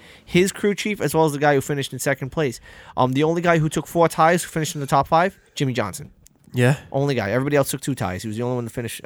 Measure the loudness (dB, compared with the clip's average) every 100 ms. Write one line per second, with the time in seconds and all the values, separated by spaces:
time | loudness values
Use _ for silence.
0 | -20 -20 -2 2 2 0 -2 0 -2 -2
1 | -2 2 2 2 2 2 0 -4 -6 -6
2 | -4 -4 -4 -4 -4 -4 -14 -20 -8 0
3 | 0 2 2 2 2 2 2 -2 -2 2
4 | 2 4 4 4 0 -6 -6 -6 0 0
5 | 2 2 0 -4 _ -4 -2 -2 -4 -6
6 | -16 _ _ _ _ 2 4 2 -2 -2
7 | 0 0 0 0 2 2 2 -2 -4 -4
8 | -2 -4 -6 -6 -4 -4 -6 -8 -8 -8